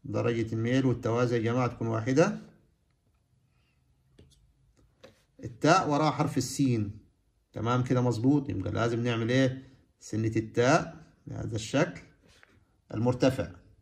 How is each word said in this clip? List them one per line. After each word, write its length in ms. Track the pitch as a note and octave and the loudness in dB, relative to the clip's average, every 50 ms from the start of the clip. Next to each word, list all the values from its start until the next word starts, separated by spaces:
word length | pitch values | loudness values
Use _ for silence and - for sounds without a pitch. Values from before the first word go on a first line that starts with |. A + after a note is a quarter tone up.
| _ | _
درجة 500 | A#2+ G#2+ A2+ A2+ A#2+ A#2 A2+ A2 G#2+ A2+ | -6 -4 -2 -2 -2 -2 -2 -4 -4 -4
الميل 320 | A2 A2+ A#2+ B2+ C3+ C3+ | -4 -2 0 0 2 2
والتوازي 500 | C3 A#2 - - A2+ A2+ A#2+ B2 A#2 B2 | 0 0 0 -2 -2 0 0 0 0 0
يا 60 | A#2+ | 0
جماعة 260 | G#2+ A#2 A#2+ B2+ B2+ | 0 0 0 0 -2
تكون 200 | A#2+ - - A#2 | -2 -4 -6 -6
واحدة. 520 | A2+ A2+ A2+ A2+ B2+ C3 D3 F3 G#3 G#3+ - - - - _ _ _ _ _ _ _ _ _ _ _ _ _ _ _ _ _ _ _ _ _ _ _ _ _ _ _ _ _ _ _ _ - - _ _ _ _ _ _ _ _ _ _ _ _ _ _ _ - - _ _ _ _ _ - - | -4 -4 -4 -2 2 4 4 4 4 2 -6 -12 -18 -20 _ _ _ _ _ _ _ _ _ _ _ _ _ _ _ _ _ _ _ _ _ _ _ _ _ _ _ _ _ _ _ _ -20 -20 _ _ _ _ _ _ _ _ _ _ _ _ _ _ _ -20 -20 _ _ _ _ _ -14 -14
التاء 460 | A#2 - - - D3 F3 F#3+ - D3+ | -14 -8 0 4 6 6 6 4 2
وراها 220 | D3 C#3+ D#3 D3+ | 0 2 2 0
حرف 260 | - - D3+ C3+ - | 2 0 -2 0 0
السين، 640 | C3 - - - - C#3+ B2+ A#2+ A2 G#2 G2+ G#2 - - _ _ _ _ _ _ _ _ _ _ | -2 -4 -4 -2 0 0 2 2 0 -2 -4 -8 -14 -20 _ _ _ _ _ _ _ _ _ _
تمام 300 | - G2+ A2 B2 B2+ B2+ | -6 -2 0 0 0 2
كده 180 | B2+ C#3 B2+ | 2 0 2
مظبوط. 480 | B2 B2 A2+ G#2+ A2+ C3 D3 D3 C#3 B2 | 2 0 0 2 2 2 2 2 0 -2
يبقى 220 | - - - - | -6 -4 -4 -4
لازم 320 | G2 G#2 A2+ A#2+ A#2 A#2 A#2 | -2 0 0 0 0 -2 -2
نعمل 260 | B2 A#2 A2+ A2+ A2+ | -2 -2 -2 0 2
ايه؟ 440 | B2+ C3 C3+ B2+ B2+ - - - - _ _ _ _ _ | 2 4 4 2 0 -4 -14 -18 -20 _ _ _ _ _
سنة 320 | - - - G#2+ A2 A2+ A2 | -14 -8 -4 -2 -2 0 0
التاء 720 | A2+ A2 A2 - A#2+ A#2+ B2+ D3+ F3 - - - - - _ _ _ _ | -2 -4 -2 0 2 4 4 4 4 2 -2 -12 -18 -20 _ _ _ _
بهذا 280 | - A2+ A2 A2+ G#2+ A#2 | -12 -10 -8 -6 -6 -6
الشكل 460 | G#2+ - - - C3+ E3 F3 - - - - _ _ _ _ _ _ - _ _ _ _ _ _ _ _ _ - | -8 -8 -2 0 0 0 0 -2 -16 -20 -20 _ _ _ _ _ _ -20 _ _ _ _ _ _ _ _ _ -6
المرتفع. 580 | G#2+ A#2 B2 B2+ B2+ - C3 B2+ - E2+ D#2 - - _ - _ _ | 0 0 0 2 2 2 2 2 0 -6 -8 -10 -18 _ -20 _ _